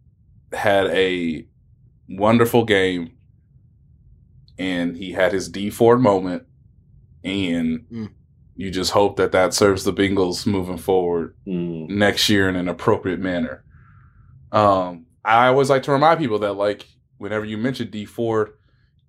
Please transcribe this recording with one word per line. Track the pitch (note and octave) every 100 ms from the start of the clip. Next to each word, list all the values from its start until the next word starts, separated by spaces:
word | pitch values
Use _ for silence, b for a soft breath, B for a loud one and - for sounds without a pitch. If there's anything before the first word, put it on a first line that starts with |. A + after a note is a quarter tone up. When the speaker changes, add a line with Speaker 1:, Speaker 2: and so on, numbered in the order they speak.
| _ _ _ - -
Speaker 1:
had | - G#2+ G2 F#2+
a | F2+ F#2 F2+ E2+ D2+ - _ _ _ _ _ -
wonderful | F#2+ G#2 A#2 A#2 A#2+
game, | A2 G2 F#2 F2+ E2+ _ _ _ _ _ _ _ _ _ - - _ - - -
and | F#2 F2 F2 E2+
he | F#2+
had | F2+ F#2
his | F#2+ F2
Dee | G2 G#2
Ford | - A#2 A#2+
moment, | A2+ F#2+ F#2 F2 - _ _ _ _ - _ -
and | F#2 G2 F#2 E2+ E2 D#2+ -
Speaker 2:
Mm. | A#2 G#2 - _ _ _ -
Speaker 1:
you | F#2+
just | F2+ F2+
hope | G#2+ G2+ F#2+
that | F#2
that | F#2+ F2+
serves | - G2+ F#2
the | G2+
Bengals | F2 G2 G2 F2+ F2 A2
moving | G2 F2+ E2+
forward | - A#2 F2 E2+ D#2+ - G2
Speaker 3:
Mm. | F2+ F2 D#2+ D#2+
Speaker 1:
next | G2+ G2+ F#2+ -
year | G#2 F#2+
in | F#2
an | F2+
appropriate | E2+ - G#2 F#2+ F2
manner. | F#2+ F2+ D2+ C2 _ b b b b b b b -
Um, | A2 G#2 F#2+ F2+ E2+ - _
I | G#2 A#2 B2+
always | C3 C3+
like | C3+
to | C#3
remind | C#3 D#3 E3
people | C#3 G#2
that, | G#2
like, | G2 G2+ G2+ - _ _ -
whenever | G2+ G#2+
you | G#2+ G#2+
mention | B2 B2+ G#2
Dee | G#2+ G2+
Ford, | - A#2 A2 G#2+ _ _ _ _ _